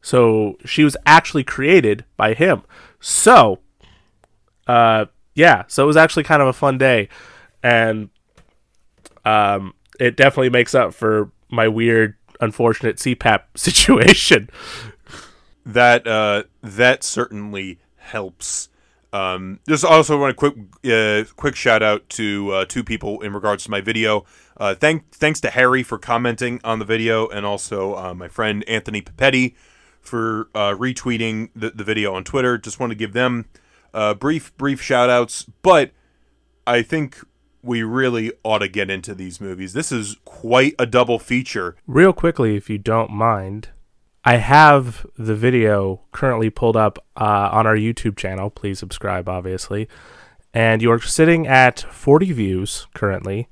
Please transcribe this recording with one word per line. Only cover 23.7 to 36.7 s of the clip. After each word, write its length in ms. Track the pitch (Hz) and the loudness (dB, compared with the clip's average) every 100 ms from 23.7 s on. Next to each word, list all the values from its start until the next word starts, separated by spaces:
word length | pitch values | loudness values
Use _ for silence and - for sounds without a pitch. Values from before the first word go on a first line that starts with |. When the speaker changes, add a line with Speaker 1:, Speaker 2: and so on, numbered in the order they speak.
Speaker 2:
my 100 | 101 | -8
video. 440 | 98 110 110 107 - _ _ _ | -6 -2 0 -2 -4 _ _ _
Uh, 180 | 101 | -6
thank-, 340 | 95 151 160 _ | 0 0 -2 _
thanks 280 | _ 151 156 | _ -2 -2
to 80 | 110 | -4
Harry 320 | 127 127 131 | 0 2 2
for 160 | 120 110 | -2 -10
commenting 600 | - 120 123 117 123 123 | -4 -2 -2 -4 -8 -8
on 140 | 113 113 | -6 -6
the 60 | |
video, 440 | 104 113 113 110 110 | -4 -4 -2 -2 -4
and 160 | 104 101 | -6 -6
also, 480 | 101 - 104 95 95 | -8 -8 -8 -6 -8
uh, 180 | 92 | -10
my 120 | 90 90 | -14 -14
friend 360 | - 107 104 110 | -6 -4 -4 -4
Anthony 360 | 110 - 107 | -6 -6 -12
Papetti 520 | - - 135 131 127 _ _ _ _ _ | -12 -2 0 2 -2 _ _ _ _ _
for, 480 | - 120 113 110 110 | -12 -8 -6 -6 -8
uh, 160 | 107 101 | -4 -2
retweeting 800 | 98 127 127 127 113 113 110 113 | -2 -6 -6 -6 -4 -4 -6 -10
the, 160 | - 107 | -10 -12
the 140 | 110 | -10
video 300 | 104 107 101 | -6 -4 -4
on 100 | 95 | -6
Twitter. 340 | 92 139 127 120 | -6 -4 -2 -4
Just 220 | 110 - | -8 -10
want 100 | 123 | -10
to 60 | 107 | -8
give 160 | 110 | -6
them, 320 | 110 127 120 110 _ _ _ _ | -2 -2 -2 -12 _ _ _ _
uh, 200 | 110 107 | -4 -2
brief, 420 | 104 135 160 - _ | -2 -4 -4 -8 _
brief 240 | 139 131 | -6 -6
shout 280 | - 127 123 | -2 0 2
outs, 340 | 123 117 - - _ | 2 0 -8 -16 _
but 280 | 180 170 131 _ _ _ _ _ _ _ | 4 4 4 _ _ _ _ _ _ _
I 160 | - | -2